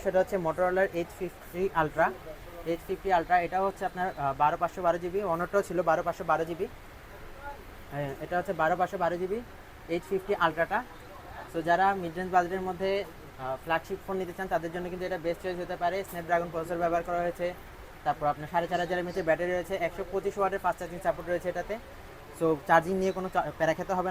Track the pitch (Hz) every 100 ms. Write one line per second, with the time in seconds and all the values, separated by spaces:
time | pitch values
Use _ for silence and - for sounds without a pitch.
0 | 202 185 185 196 160 156 180 185 190 170
1 | 170 - 175 - - 175 190 165 156 151
2 | 180 190 156 - - 170 165 170 - 185
3 | 190 175 156 180 170 185 196 190 185 185
4 | 175 - 139 135 147 170 170 - 175 170
5 | 175 190 202 165 175 202 190 175 170 160
6 | 170 165 170 160 165 165 226 - - -
7 | - - - - 285 277 - - - 143
8 | 143 135 151 175 175 165 160 175 180 190
9 | 165 170 185 220 247 - - - - 170
10 | - 190 196 202 170 156 165 208 247 -
11 | - - - - - 165 160 170 196 196
12 | 170 165 185 180 175 190 185 175 190 196
13 | 196 - 151 - 131 135 - 165 - 190
14 | - 190 180 175 190 180 165 175 180 180
15 | 180 180 165 170 185 180 175 180 175 190
16 | 190 175 165 170 175 165 165 175 170 170
17 | 170 175 175 170 175 180 - - - -
18 | 151 143 147 143 151 175 170 175 170 180
19 | 175 175 165 156 175 180 175 196 170 -
20 | 185 196 196 202 190 190 180 165 175 170
21 | 170 156 165 175 185 175 175 220 - -
22 | - - - - 165 151 - 165 160 190
23 | 190 185 185 180 151 - 160 160 170 185
24 | 180